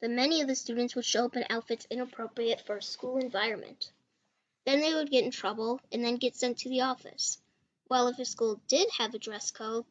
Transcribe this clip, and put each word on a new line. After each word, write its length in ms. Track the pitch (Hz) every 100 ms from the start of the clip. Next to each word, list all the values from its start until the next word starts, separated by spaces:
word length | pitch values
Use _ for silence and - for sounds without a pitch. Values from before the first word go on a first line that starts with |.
then 140 | 233 240
many 260 | 277 330
of 60 | 269
the 60 |
students 420 | 262 - 233 247 247
would 80 |
show 220 | 233 240 240
up 100 | 254
in 100 | -
outfits 380 | 233 - 233 -
inappropriate 720 | 240 247 - 226 240 233 226
for 160 | - 208
a 60 |
school 340 | - - 254 262
environment. 720 | 254 196 220 214 - - - _ _ _ _ _ _ _ -
Then 140 | 277
they 120 | 311
would 160 | 320 285
get 140 | 262
in 80 | 240
trouble 500 | - - 226 226 254 -
and 140 | 233 240
then 120 | 240
get 180 | 247 -
sent 240 | 247 240
to 100 | 254
the 120 | 254
office. 580 | 262 254 - - - - _ _ _ _ -
While 180 | 254 247
if 100 | 254
a 80 | 247
school 340 | - 226 208 -
did 180 | 277 440 -
have 160 | 220
a 60 | 247
dress 320 | - 208 -
code, 320 | - 220 226 -